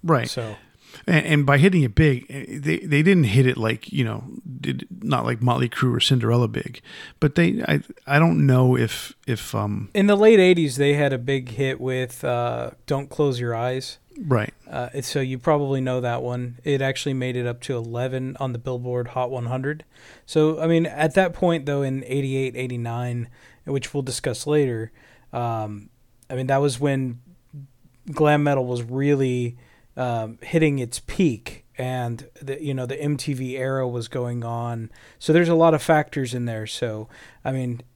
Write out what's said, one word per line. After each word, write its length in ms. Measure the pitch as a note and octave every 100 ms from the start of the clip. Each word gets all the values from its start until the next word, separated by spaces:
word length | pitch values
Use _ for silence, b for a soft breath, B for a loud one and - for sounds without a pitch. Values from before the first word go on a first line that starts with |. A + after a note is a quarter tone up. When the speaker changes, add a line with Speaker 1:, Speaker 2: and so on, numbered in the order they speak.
Speaker 1:
Right. 260 | E3+ D3+ A#2+
Speaker 2:
So. 280 | - A2+ G#2 B B B B -
Speaker 1:
And, 200 | E3+ -
and 200 | D3+ C#3
by 140 | C#3+
hitting 240 | F3+ F#3
it 100 | C3
big, 320 | - D#3 B2+ -
eh, 160 | C#3 - -
they, 200 | C#3+ E3
they 240 | F#3 C#3+
didn't 220 | D#3 F#3+ B2+
hit 200 | A2 B2+
it 120 | -
like, 340 | A2 A2 -
you 120 | -
know, 200 | A#2 G#2+ - - E3+ B2+
did, 280 | - B2+ -
not 340 | - - C3+
like 160 | A#2 A#2+
Motley 300 | A#2+ B2 B2
Crue 260 | - C3 A#2+
or 40 |
Cinderella 480 | - C3 A2+ A#2+ A#2
big. 340 | A2 - - B B B B
But 160 | D3+ -
they, 280 | E3+ G#3+ -
I, 140 | - - - -
I 100 | C#3+
don't 300 | E3 E3 C#3+
know 280 | B2+ B2+ B2+
if, 380 | A#2 - - - -
if, 260 | A#2 -
um, 360 | A2 G#2 G2+ G#2
Speaker 2:
In 140 | - G3+
the 80 | G3+
late 240 | G#3+ A3+
eighties, 380 | F#3 F3 D#3 B2+
they 160 | C#3
had 200 | C#3+ C#3+
a 60 | C3+
big 300 | A#2+ C#3 B2
hit 300 | A2 C3+ C3
with, 440 | B2+ C3 B2+ -
uh, 480 | C#3 A#2+ A#2+ A#2+ A#2+ - -
Don't 220 | C#3 C#3+
Close 300 | - D3 B2
Your 160 | A#2+ A#2
Eyes. 440 | B2 B2+ C3 - _ -
Speaker 1:
Right. 340 | F3+ B2 G#2+ - -
Speaker 2:
Uh, 200 | C3 B2
it's, 140 | C#3+ C3
so 140 | D3
you 160 | C3 C3
probably 420 | B2 D3+ C#3 C3+
know 220 | B2+ B2+
that 200 | B2 A#2+
one. 380 | B2 B2 B2 A#2+
It 180 | - C#3
actually 320 | C3+ C3 -
made 220 | C3 B2+ B2
it 100 | A#2+
up 140 | A#2+
to 160 | - B2+
eleven 580 | A#2 A#2 B2+ C3 C3 A#2+
on 120 | C3+
the 80 | A#2+
Billboard 500 | A#2+ B2+ B2 B2 A#2+
Hot 220 | - B2
one 140 | C3 A#2+
hundred. 400 | B2+ C3+ D3+ - B B B B
So, 340 | D#3+ D#3 D#3+
I 80 | E3
mean, 180 | E3 E3
at 280 | B2+ D#3
that 200 | G3 F#3
point, 320 | E3+ F3+ E3 C#3
though, 180 | C#3+
in 200 | C3+ C3+
eighty-eight, 540 | B2+ C3+ C3+ C3+ C3+ A#2+
eighty-nine, 720 | B2+ B2 A#2 A#2 B2 A#2+ A2+ b b b
which 300 | - C#3 -
we'll 100 | C#3+
discuss 420 | C3 A#2+ - B2 -
later, 460 | D3+ C#3 A2+ A2+ b b b b
um, 580 | B2+ A#2 A2+ G#2+ G#2 G2+ _ _ _ _
I 60 | B2+
mean, 120 | C3
that 100 | C3+
was 240 | C#3+ B2
when 400 | C#3+ C3+ C3 B2 - _ _ C#3+ C#3 _ _ _ -
glam 320 | D3+ D3+ D3
metal 220 | D3 C#3 B2
was 180 | B2
really, 760 | A#2 B2+ C#3 C#3+ C3+ B2 A#2+ A#2+ b b b -
um, 420 | B2+ A#2 A2 A2+
hitting 380 | - E3+ D#3 C#3
its 200 | A#2+ -
peak, 680 | - - F3+ A2 - - _ -
and 500 | B2+ B2+ A#2+ A#2 - -
the, 200 | C#3 C#3
you 120 | D3+
know, 120 | C3 B2+
the 160 | C3+
M 140 | D3 D3
T 160 | -
V 240 | C3+ B2+ C3
era 320 | C3 C3+ B2+
was 220 | A#2+ A#2
going 340 | C3+ B2 A#2+
on. 480 | A#2 A#2 A#2 A#2 A2+ b b b
So 140 | -
there's 160 | D#3+ E3+
a 80 | E3
lot 180 | E3
of 80 | D#3
factors 520 | - D#3 D3+ - B2+
in 100 | B2
there. 240 | A#2+ A2 G#2+
So, 400 | - A#2+ G#2+ A2 B B B -
I 80 |
mean 280 | C3 B2+ A#2+ -